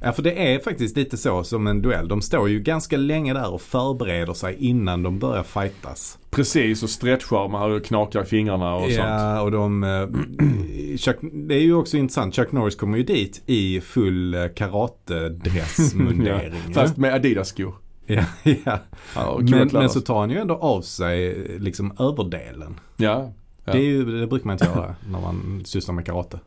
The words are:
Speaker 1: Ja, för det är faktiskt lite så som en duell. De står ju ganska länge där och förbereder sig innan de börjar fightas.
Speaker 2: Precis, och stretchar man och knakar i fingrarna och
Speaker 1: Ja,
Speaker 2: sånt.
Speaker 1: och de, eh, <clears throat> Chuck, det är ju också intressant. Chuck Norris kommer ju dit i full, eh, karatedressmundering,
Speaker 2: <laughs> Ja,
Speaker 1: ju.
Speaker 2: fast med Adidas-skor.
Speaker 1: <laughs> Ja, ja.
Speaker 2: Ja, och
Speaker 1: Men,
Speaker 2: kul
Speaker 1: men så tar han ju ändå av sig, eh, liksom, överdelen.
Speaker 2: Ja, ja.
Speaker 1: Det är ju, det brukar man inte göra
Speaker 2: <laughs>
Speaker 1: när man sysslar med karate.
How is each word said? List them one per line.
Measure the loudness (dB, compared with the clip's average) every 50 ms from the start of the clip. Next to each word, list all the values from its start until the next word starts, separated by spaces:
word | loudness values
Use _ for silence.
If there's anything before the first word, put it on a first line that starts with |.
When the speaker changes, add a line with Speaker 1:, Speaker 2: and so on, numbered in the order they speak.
| -2
Speaker 1:
Ja, | -2
för | -2 2
det | 0 0 2 2 2 2 2
är | 2
faktiskt | 0 -4 -2 -2 -2 -2 0
lite | -2 -2 -2 -4
så | -2 0 0 0 0 -2
som | -2 -2 0 0
en | 2 2 2
duell. | 2 2 2 2 0 0
De | 0 -2
står | 0 0 2 2 2 2
ju | 2 2
ganska | 0 0 0 0 0 0 0
länge | 0 2 2 0 0 0 0 -2
där | -2 -2 -4 -6
och | -6
förbereder | -8 -2 -2 0 0 0 -2 -2 -2 -2 -2 -2 -2 -4 -4
sig | -6 -6 -6 -4 0
innan | 0 2 2 2 2 0 0 0
de | 0 -2 -2 -2
börjar | -2 -2 -2 -2
fightas. | -4 -4 -4 -4 -4 -4 -6 -10 -14 -14 -12 -12 -12 -12 -14 -16 -14 -4
Speaker 2:
Precis, | 0 0 0 4 4 4 4 4 2 0
och | -2 -6
stretchar | -4 -2 2 2 2 2 2 0 0 0 0 -2
man | -2 -2 0 0
och | 0 -2 0
knakar | 0 2 2 2 2 0 -4
i | -2
fingrarna | 2 0 2 2 2 0 0 0 0 0
och | 0 0 2
Speaker 1:
Ja, | 2 2 2 0 0 0 0 0 0
Speaker 2:
sånt. | 0 0
Speaker 1:
och | 0
de, | 2 2 2 2 0 0 0
eh, | 0 0 -2 -2 -2 -2 -4 -4 -4 0 2 2 4 4 0 -2 -4 -6 -8 -6 -6 -6
<clears throat> |
Chuck, | 0 0 0 0 0 -4 -10 -10 -10 -2 0
det | 2
är | 6
ju | 6 6 6
också | 6 4 2 0
intressant. | 0 0 0 0 -2 -2 0 0
Chuck | 0 0 2
Norris | 2 0 0 0 0
kommer | 0 -2 0 2 0
ju | 2
dit | 2 2 0 0 -2 -6 -12 -2
i | 0 2 2 2 2 0 -2
full, | -4 -2 0 2 2 4 2 2 0 0 0
eh, | -2 -2 -4 -2
karatedressmundering, | -4 -4 -2 0 -2 -2 -2 -4 -12 _ -4 -4 -2 -2 -4 -6 -4 -2 -2 0 0 -2 -2 2 2 2 4 4 2 2 2 2 2 2 2 0 -2 -4 -4
Speaker 2:
<laughs> |
Ja, | -8 -8 -8 -2
Speaker 1:
ju. | 2
Speaker 2:
fast | 4 4 4 4
med | 2 0 2 2
Adidas-skor. | 2 2 2 2 2 -2 -4 -6 -6 -8 -8 -8 -14 -20 -20
Speaker 1:
<laughs> | -20 -18 -4
Ja, | -2 0 0 0 0 -4 0
ja. | 4 4 4 4 2 -2 -2 -2 -4 -10 -20 -20 -18 -8 -4
Speaker 2:
Ja, | -4 -2
och | -2 0 2
Speaker 1:
Men, | 4 6 8 6 6 6
Speaker 2:
kul | 6 4
Speaker 1:
men | 4 4
så | 2 0
tar | 0 2 0 2
han | 2 2
ju | 0 -2
ändå | 0 -2 -2
av | 0 2 2 2 0
sig, | -2 -6 -6 -4 -2 0 0 0 0 -2 -2 -4 -8 -8 -8
eh, | -4
liksom, | -4 -6 -4 -4 -6 -6 -2 -2
överdelen. | -2 0 0 -2 -4 -4 -6 -8 -10 -12 -14 -14 -14 -14 -16 -18 -18 -20 -2
Speaker 2:
Ja, | 0 2 2 2 0 -2 -8 -12 -18 -20 -20 -20 -14 -4
ja. | 0
Speaker 1:
Det | 2 2
är |
ju, | 4 4 2 2 0 0 -2 -2
det | -2
brukar | 0 -2 -2 -2
man | -2 0
inte | 2 2
göra | 2 2 0 -4 -4 -10 -12
Speaker 2:
<laughs> | -10 -8
Speaker 1:
när | -6 -6
man | -4 -4 -6 -6 -6 -6 -8 -8 -8
sysslar | -6 -6 -6 -4 -4 -6
med | -6 -4
karate. | -4 -6 -6 -6 -8 -12 -16 -16